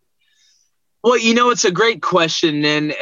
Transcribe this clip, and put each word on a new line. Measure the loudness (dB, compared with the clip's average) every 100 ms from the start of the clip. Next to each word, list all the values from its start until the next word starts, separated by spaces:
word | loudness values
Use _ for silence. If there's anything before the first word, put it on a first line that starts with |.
| _ _ _ _ _ _ _ _ _ _
Well, | 0 2
you | 2
know, | 2 2
it's | 2 0
a |
great | 0 0 0
question. | -2 0 0 0 -2 0
And, | -2 -2 -4 -4